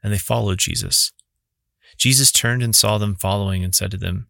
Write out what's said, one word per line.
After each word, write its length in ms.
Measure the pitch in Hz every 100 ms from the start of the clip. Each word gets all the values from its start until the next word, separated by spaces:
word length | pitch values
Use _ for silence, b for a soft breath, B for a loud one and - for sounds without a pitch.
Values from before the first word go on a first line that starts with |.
and 100 | 104
they 60 | 101
followed 400 | - 117 104 92
Jesus. 540 | - - 104 - - _ _ _ _ _ _ _ b b
Jesus 340 | 131 131 139
turned 300 | - 120 123
and 140 | 120 110
saw 220 | 104 107
them 160 | 104 98
following 480 | 98 101 98 95
and 100 | 92
said 180 | 92 101
to 60 | 98
them 300 | 92 92 -